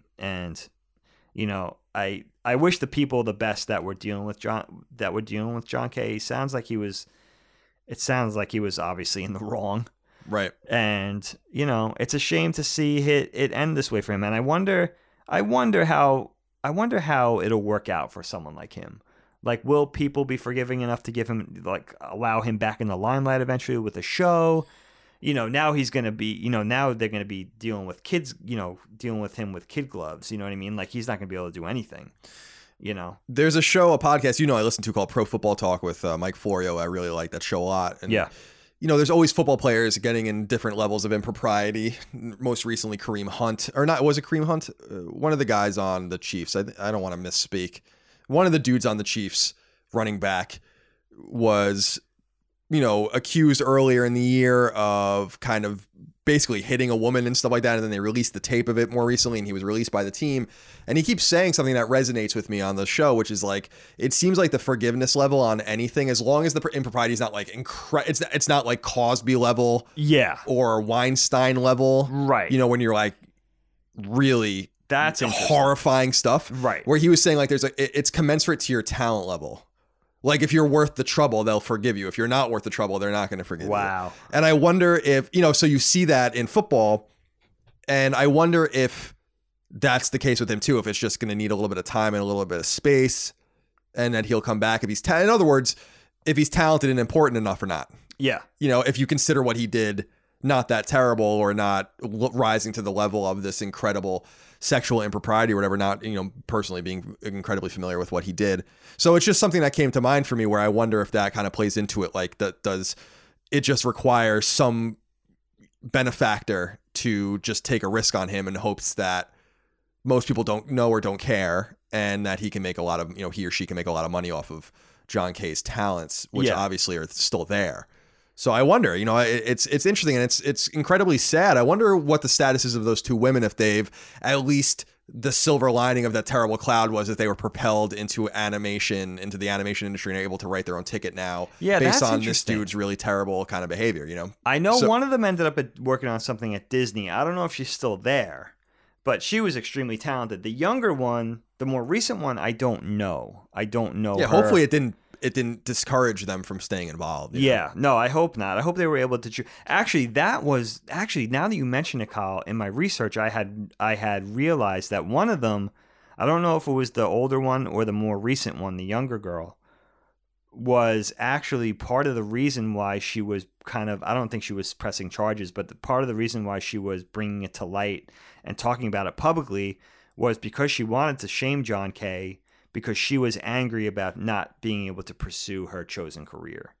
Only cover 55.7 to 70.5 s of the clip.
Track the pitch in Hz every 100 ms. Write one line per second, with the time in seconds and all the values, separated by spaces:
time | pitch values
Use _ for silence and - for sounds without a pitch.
55.7 | 101 - _ - _ - 147 143 107 95
56.7 | 127 127 113 113 127 120 123 123 120 117
57.7 | 113 110 101 104 120 120 95 - 123 117
58.7 | 117 117 120 120 123 123 113 101 98 98
59.7 | 110 113 104 98 - 151 135 117 - -
60.7 | - - 143 160 208 - 170 185 160 131
61.7 | 127 113 131 127 117 107 113 101 104 98
62.7 | 98 98 - 151 117 107 104 98 98 -
63.7 | - - - 127 - 175 190 170 131 -
64.7 | 123 117 120 127 143 139 139 120 107 104
65.7 | 107 120 - 135 123 120 147 160 147 151
66.7 | 139 123 123 117 117 117 104 98 110 127
67.7 | - - 151 151 147 - 143 - 143 120
68.7 | 120 - - 120 127 117 127 120 120 120
69.7 | 120 - - 147 151 95 - -